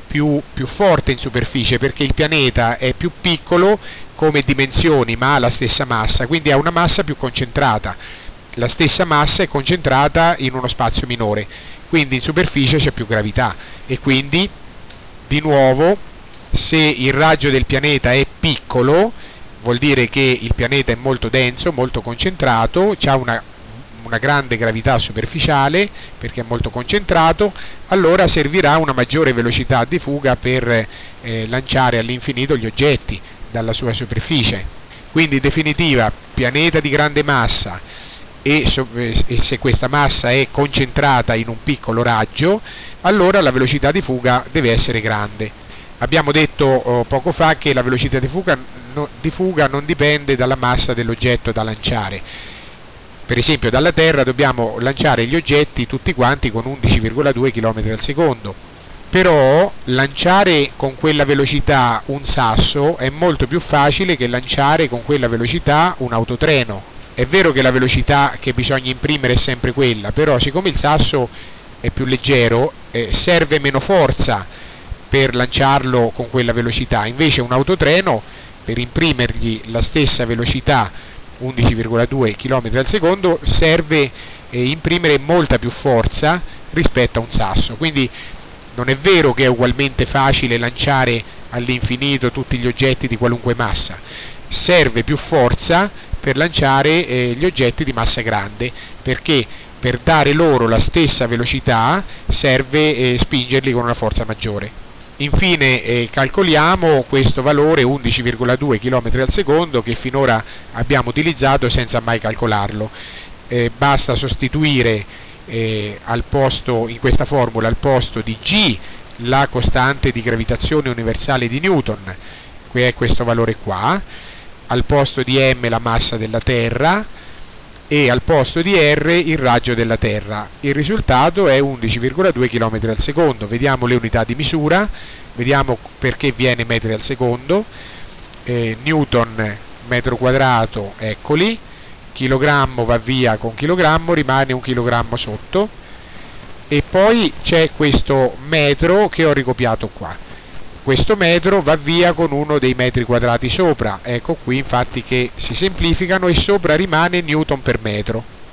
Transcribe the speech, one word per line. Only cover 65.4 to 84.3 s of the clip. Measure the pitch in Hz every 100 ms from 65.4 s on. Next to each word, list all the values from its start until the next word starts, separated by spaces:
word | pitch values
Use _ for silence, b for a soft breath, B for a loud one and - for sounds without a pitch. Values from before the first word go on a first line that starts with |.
| 113 160 - 147 175 -
un | 123
autotreno. | 113 113 120 151 143 113 101 - - - -
È | 123
vero | 185 170
che | 131
la | 131
velocità | 127 127 - - 139 139 -
che | 135
bisogna | 127 123 131 127
imprimere | 127 147 151 127
è | 123
sempre | - 127 127
quella, | 127 127 107 101
però | 120 156 127
siccome | 139 156 190
il | 139
sasso | 147 151 - 143 120 B B B B -
è | 117
più | - 135
leggero, | 131 - 131 117 117 147 - -
eh, | 120 110
serve | - - 170 147 151
meno | 139 139
forza | - 190 139 160 - 104 95 B B B B - -
per | 135 135 123
lanciarlo | 123 - 135 139 131 127 113
con | - 120
quella | 127 117
velocità. | 117 117 - 127 117 107
Invece | 127 156 -
un | 123
autotreno, | 127 135 185 147 170 185 113 - B B B
per | - 113
imprimergli | 123 - 160 127 117 - 113 110 110
la | 117
stessa | - 156 135 - 117
velocità, | 117 120 131 - 135 107 B B B - -
undici | 127 123 123
virgola | 113 113 117
due | 123 135 113
chilometri | 101 - 131 113 123
al | 127
secondo, | 208 165 196 185 160
serve, | - - 160 170 151 156 135 B B